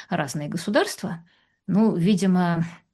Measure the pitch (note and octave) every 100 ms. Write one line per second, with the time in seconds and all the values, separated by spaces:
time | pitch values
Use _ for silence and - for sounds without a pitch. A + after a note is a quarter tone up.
0 | - E3+ C#3 D3+ D3 - - C4 G4 -
1 | F#3 E3+ - _ _ _ - F#3 A3 E3+
2 | F3 F#3+ F#3+ F3+ F3 E3+ E3 - _